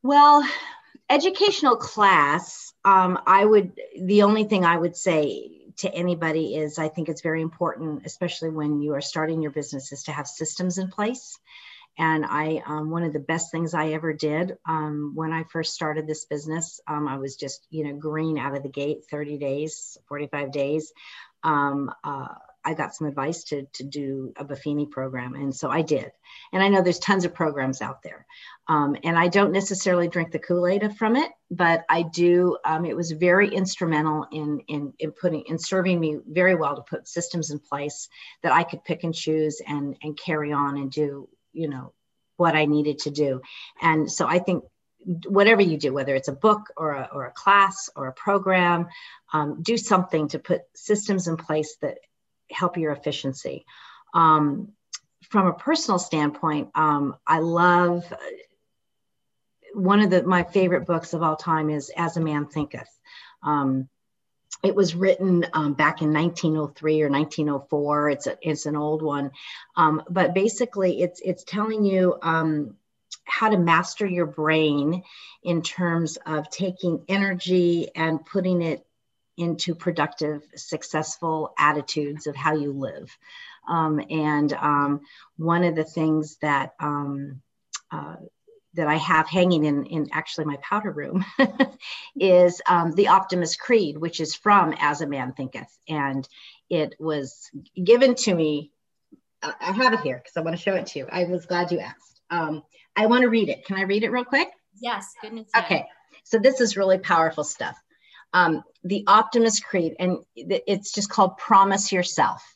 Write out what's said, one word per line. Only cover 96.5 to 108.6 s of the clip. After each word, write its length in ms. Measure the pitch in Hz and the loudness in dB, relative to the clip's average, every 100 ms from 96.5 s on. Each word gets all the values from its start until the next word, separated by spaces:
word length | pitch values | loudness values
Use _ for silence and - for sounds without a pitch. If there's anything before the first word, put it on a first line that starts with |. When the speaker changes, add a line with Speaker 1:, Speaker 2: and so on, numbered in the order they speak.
| _ _ | _ _
Speaker 1:
it 280 | 170 151 - | -2 -2 -4
was 500 | 156 151 135 - - 143 - - | -4 -4 -6 -12 -20 -20 -16 -4
given 320 | 180 240 262 240 | 6 8 8 4
to 180 | - | 0
me. 380 | 175 156 147 147 _ _ _ _ - _ _ | 2 0 -2 -6 _ _ _ _ -20 _ _
I, 120 | - - | -10 -6
I 120 | 170 | -4
have 200 | 196 254 | 0 2
it 80 | 226 | 2
here 180 | 139 127 | -2 -6
'cause 180 | - - | -8 -6
I 40 | |
wanna 160 | 160 170 | -4 -4
show 180 | - | -2
it 120 | 190 185 | -2 -4
to 120 | 151 | -10
you. 80 | 131 | -8
I 120 | 180 | -4
was 220 | 175 180 - | -2 -4 -4
glad 240 | 175 175 | -4 -2
you 80 | 175 | -4
asked. 440 | - - _ _ _ | -6 -16 _ _ _
Um, 340 | 170 160 151 - _ _ - | -4 -4 -6 -12 _ _ 0
I 100 | 214 | 4
wanna 220 | 240 247 | 6 4
read 200 | 226 185 | 4 0
it. 140 | - - | -4 -6
Can 100 | 190 | -4
I 60 | |
read 200 | 190 208 | 0 0
it 80 | 220 | 0
real 140 | 247 | -2
quick? 240 | 247 277 359 - _ 196 | 0 0 -2 -6 _ _
Speaker 2:
Yes, 340 | 233 233 - - | -8 -8 -10 -18
goodness, 260 | 214 226 220 | -14 -14 0
yes. 100 | 226 | 0
Speaker 1:
Okay. 220 | 226 170 - - _ - | 2 -2 -4 -18 _ -20
So 140 | - 226 | -2 4
this 200 | 233 262 | 4 4
is 160 | 233 196 | 0 2
really 220 | 190 190 | 2 2
powerful 460 | 190 170 160 156 | 4 2 2 0
stuff. 360 | 147 - - - _ _ _ - - | -6 -6 -10 -12 _ _ _ -20 -2
Um, 280 | 180 170 160 | 2 4 2